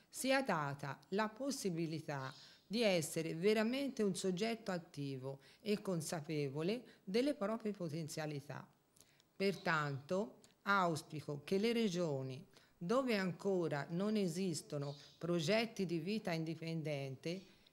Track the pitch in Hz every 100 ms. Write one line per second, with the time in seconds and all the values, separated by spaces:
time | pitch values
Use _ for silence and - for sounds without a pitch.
0 | _ - 254 269 262 165 143 143 139 135
1 | - 190 214 214 277 269 196 165 160 160
2 | 156 143 131 - - - - 214 220 180
3 | 147 165 160 160 196 220 220 262 277 -
4 | 208 - 190 180 226 226 - 180 - 143
5 | 139 135 131 139 - - - 208 208 170
6 | - 170 147 156 139 139 165 240 - -
7 | - 208 277 277 202 226 214 202 170 160
8 | 147 - 156 147 - 131 - _ _ _
9 | - _ _ - 196 190 185 160 147 135
10 | - 185 240 - - _ 202 196 175 156
11 | - 156 - 143 - 196 226 233 220 175
12 | 170 135 131 131 - - - - 170 247
13 | 262 208 190 - 196 185 160 147 143 170
14 | 202 220 190 160 190 147 - 147 143 143
15 | - - 165 175 156 214 226 226 180 170
16 | 165 214 196 165 160 160 165 165 151 143
17 | 139 131 165 190 190 - -